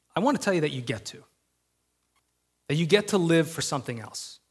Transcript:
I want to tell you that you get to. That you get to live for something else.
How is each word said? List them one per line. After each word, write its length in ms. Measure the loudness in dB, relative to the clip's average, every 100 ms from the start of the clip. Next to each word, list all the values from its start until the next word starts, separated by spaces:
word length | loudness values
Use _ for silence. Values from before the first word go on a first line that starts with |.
| _ 0
I 40 |
want 160 | 0 2
to 80 |
tell 120 | 0 0
you 60 |
that 100 | 0
you 100 | -4
get 240 | -6 -8 -8
to. 180 | -18 -20 _ _ _ _ _ _ _ _ _ _ _ _ _ _
That 60 | -2
you 120 | 4
get 220 | 4 4
to 100 | 2
live 280 | 4 4 4
for 120 | -2
something 380 | -4 -4 -6 -10
else. 400 | -10 -12 -14 -18 _